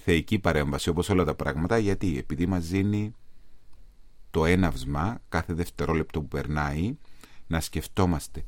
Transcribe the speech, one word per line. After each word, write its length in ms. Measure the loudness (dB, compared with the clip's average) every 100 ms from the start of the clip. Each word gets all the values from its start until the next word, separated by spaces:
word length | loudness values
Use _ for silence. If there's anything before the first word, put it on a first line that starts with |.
θεϊκή 340 | 4 2 4 2
παρέμβαση, 500 | 2 2 2 0 0
όπως 200 | 0 4
όλα 160 | 4
τα 100 | 4
πράγματα, 440 | 0 -2 0 2 2
γιατί, 400 | 2 2 0 -2
επειδή 280 | -2 -2 0
μας 200 | 0 0
δίνει 440 | 0 2 0 -2 -8 -16 -16 -16 -16 -16 -16 -16 -20 -20 -18 -4
το 140 | 2
έναυσμα 760 | 6 6 4 2 -2 0 0 -2 -4
κάθε 240 | -4 -2
δευτερόλεπτο 680 | -2 -4 -2 0 0 0 -4
που 80 | -4
περνάει, 680 | -4 -2 -2 0 0 -2 -4 -10 -16 -16 -12 -4
να 140 | -2
σκεφτόμαστε, 840 | -2 -4 -4 2 2 2 -4 -8